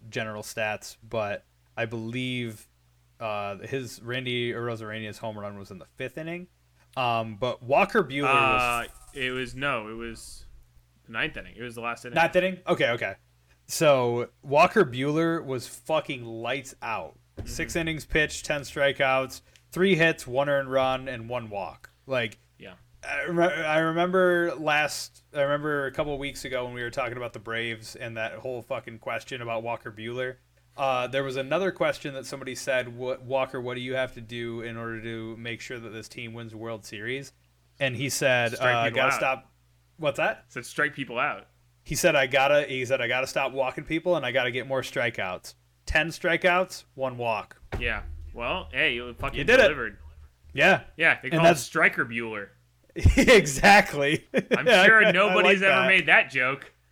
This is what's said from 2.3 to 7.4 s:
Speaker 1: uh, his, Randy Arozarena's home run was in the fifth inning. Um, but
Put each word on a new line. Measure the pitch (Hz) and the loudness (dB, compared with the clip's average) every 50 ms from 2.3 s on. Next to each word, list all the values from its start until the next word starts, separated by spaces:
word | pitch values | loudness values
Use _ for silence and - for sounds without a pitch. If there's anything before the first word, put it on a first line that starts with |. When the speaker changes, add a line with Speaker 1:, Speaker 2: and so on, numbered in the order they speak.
| 127 123 120 113 107 104 - _ _ _ _ _ _ _ _ _ _ - | -4 -4 -6 -6 -10 -12 -18 _ _ _ _ _ _ _ _ _ _ -10
Speaker 1:
uh, | 120 110 107 104 101 101 101 92 | -8 -6 -6 -4 -6 -6 -8 -8
his, | - - 135 135 127 117 - - 110 | -8 -8 -6 -6 -6 -8 -12 -14 -10
Randy | 117 123 131 127 127 120 123 120 120 | -8 -8 -6 -4 -4 -4 -2 -2 -4
Arozarena's | 107 117 120 120 117 107 113 107 107 110 110 107 98 | -4 -4 -4 -6 -6 -6 -8 -10 -8 -8 -8 -10 -10
home | - - 113 107 104 | -10 -10 -10 -8 -8
run | 101 101 104 | -10 -10 -10
was | 101 98 - | -12 -14 -16
in | 101 90 | -16 -16
the | - - _ | -18 -18 _
fifth | - 131 127 - - | -12 -12 -10 -10 -10
inning. | 156 165 170 175 180 - _ _ _ _ _ _ _ _ _ | -10 -10 -10 -10 -12 -16 _ _ _ _ _ _ _ _ _
Um, | 135 127 120 117 113 113 113 107 | -2 0 0 0 0 -2 -4 -6
but | 98 | -6